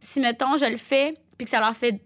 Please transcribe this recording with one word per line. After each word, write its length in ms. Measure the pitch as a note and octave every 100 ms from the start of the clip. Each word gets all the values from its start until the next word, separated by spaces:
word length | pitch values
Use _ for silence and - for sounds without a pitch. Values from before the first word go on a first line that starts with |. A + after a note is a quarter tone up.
si, 200 | - -
mettons, 360 | A#3+ A#3 C4 D4
je 100 | C4+
le 100 | A3+
fais 380 | - C4+ C#4+ D#4 _ -
puis 60 |
que 60 | A#3
ça 100 | B3
leur 140 | A3 A3+
fait 240 | A#3+ G3+